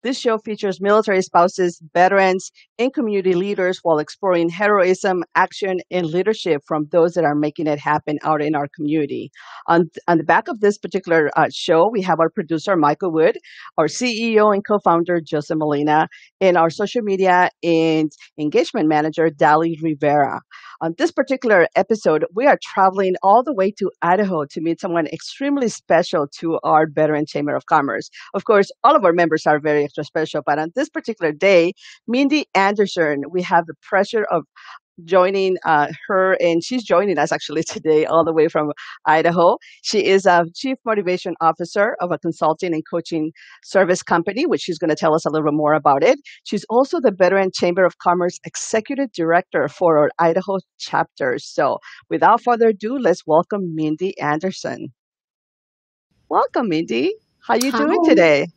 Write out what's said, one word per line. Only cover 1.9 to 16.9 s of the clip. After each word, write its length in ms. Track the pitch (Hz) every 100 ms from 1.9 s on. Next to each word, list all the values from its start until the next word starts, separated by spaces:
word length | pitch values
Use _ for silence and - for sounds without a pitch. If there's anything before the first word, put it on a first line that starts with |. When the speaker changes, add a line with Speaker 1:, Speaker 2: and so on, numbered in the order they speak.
Speaker 1:
veterans, 580 | 175 185 196 190 190 - _ _ -
and 140 | 247
community 400 | 285 233 202 185
leaders 460 | 175 202 196 180 185
while 160 | 170 151
exploring 480 | 151 - 196 175 170
heroism, 760 | 170 208 208 180 185 202 185 160 -
action, 440 | 185 - 196 185 -
and 160 | 180 165
leadership 540 | 170 190 220 185 147 _
from 200 | 156 151
those 220 | 180 170 175
that 100 | 156
are 100 | 147
making 320 | 147 143 156
it 120 | 143
happen 380 | 151 151 - 147
out 180 | 156 151
in 140 | 151 151
our 120 | 143
community. 560 | - 147 156 143 123 123 - - - -
On, 220 | 170 170 - -
on 120 | 170
the 40 |
back 240 | 156 170 370
of 140 | 240
this 160 | 208 208
particular, 520 | 185 196 180 165 147 165
uh, 140 | 135
show, 360 | - - 160 196
we 100 | 233
have 180 | 185 160
our 80 | 165
producer, 480 | - 160 160 208 185
Michael 340 | 147 151 190
Wood, 260 | 160 165 240 - - - -
our 120 | 160
C 460 | - 247 220 233 214
E 40 |
O 120 | 214
and 140 | 202 -
co-founder, 540 | 208 190 170 170 175
Joseph 380 | 156 156 147 160
Molina, 500 | 151 143 151 151 160 - _ _
and 160 | 190 175
our 140 | 165
social 320 | - 202